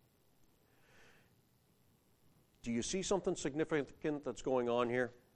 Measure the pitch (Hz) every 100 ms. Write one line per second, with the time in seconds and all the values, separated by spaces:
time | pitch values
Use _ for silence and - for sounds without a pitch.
0 | _ _ _ _ _ _ _ _ - -
1 | - - _ _ _ _ _ _ _ _
2 | _ _ _ _ _ _ 120 117 107 190
3 | 180 196 190 175 160 139 - 156 131 -
4 | 156 147 139 117 143 127 120 120 120 123
5 | 120 - _